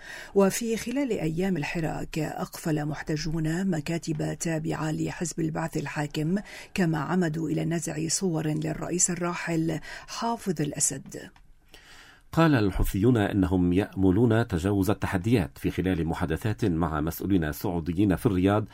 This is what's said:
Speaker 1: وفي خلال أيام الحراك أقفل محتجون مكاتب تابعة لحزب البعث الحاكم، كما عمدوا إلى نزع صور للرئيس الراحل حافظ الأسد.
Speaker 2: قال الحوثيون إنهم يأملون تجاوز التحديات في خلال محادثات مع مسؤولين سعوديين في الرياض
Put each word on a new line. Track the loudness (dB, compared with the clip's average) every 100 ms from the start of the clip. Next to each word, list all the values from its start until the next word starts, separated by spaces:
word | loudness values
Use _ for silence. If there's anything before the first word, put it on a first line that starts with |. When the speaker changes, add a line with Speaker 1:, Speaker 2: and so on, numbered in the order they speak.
| -16 -16 -2
Speaker 1:
وفي | 2 4 2 -2 -2
خلال | -2 -2 -2
أيام | 0 -2 0 0 0
الحراك | -2 -2 -4 -4 -6 -4
أقفل | -4 -4 -8 -6 -2 -2 -2
محتجون | -6 -4 -4 -2 -2 -2 0 0
مكاتب | -2 -2 -4 -4 -4 -4 -4
تابعة | -4 -2 -2 -4 -2
لحزب | -2 -4 -4 -6 -2
البعث | -4 -2 -4 -4
الحاكم، | -6 -6 -6 -2 0 -2 -4 -16 -10
كما | 0 0 0
عمدوا | 0 0 0 -2 -2
إلى | -2
نزع | 0 -2 -4 -4 -2
صور | -2 0 0 -2
للرئيس | -2 -4 -4 -4 0 0
الراحل | 0 -4 -4 -4 -2 -2 -4 -8 -16 -12
حافظ | -6 -4 -4 -4 -2
الأسد. | -2 0 -2 -2 -12 -14 -16 -20 -20 -20 _ -20 -20 -20 -20 -20 -4
Speaker 2:
قال | 4 6
الحوثيون | 6 4 2 0 4 4 6
إنهم | 4 4 4 4 4
يأملون | 4 2 2 4 6 6 4 2
تجاوز | 0 2 2 2
التحديات | 0 0 -2 2 2 2 -2
في | -4
خلال | 0 0 0 0
محادثات | -2 -2 -2 -2 0
مع | 0 2 0 0
مسؤولين | -2 -4 0 2 2
سعوديين | -2 -2 -2 -2 0 2 4
في | 2
الرياض | 4 4 2 0